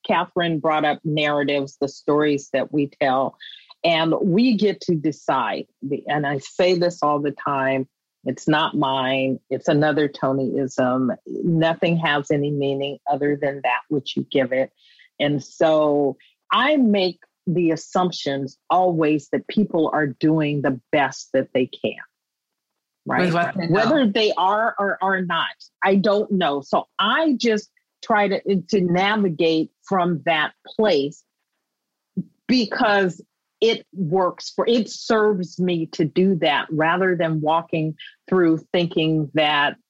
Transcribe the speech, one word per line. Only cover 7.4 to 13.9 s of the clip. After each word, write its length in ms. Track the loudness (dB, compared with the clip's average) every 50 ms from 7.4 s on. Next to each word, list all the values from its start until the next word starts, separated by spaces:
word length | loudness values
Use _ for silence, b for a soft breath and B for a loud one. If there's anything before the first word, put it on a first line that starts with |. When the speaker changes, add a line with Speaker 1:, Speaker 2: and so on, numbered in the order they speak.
| -6 -4 -2 0 0 0 0 0 -2 _ _ _ _ _ _ _ -8
Speaker 1:
it's 220 | -8 -8 -4 0
not 300 | 0 2 2 0 -2 -2
mine. 640 | -2 -2 -2 -2 -2 -2 -2 0 0 0 -2 -4 -6 _ _
It's 180 | -8 -4 0 0
another 400 | 2 2 2 2 2 2 0 -2
Tonyism. 1080 | -2 -2 -2 -2 0 0 -2 -2 -2 -2 -4 -4 -2 -2 0 0 0 0 0 -2 -2 -6 _
Nothing 680 | -12 -8 -4 0 0 2 2 2 2 0 0 0 0 0 0
has 320 | 0 0 0 0 0 0
any 200 | 0 0 0 0
meaning 480 | -2 -2 -2 -2 -2 -2 -4 -6 -8 -8 _ -4
other 260 | -2 0 0 -2 0 0
than 220 | -2 -4 -4 -2
that 180 | -2 -2 -2 -2 -4
which 280 | _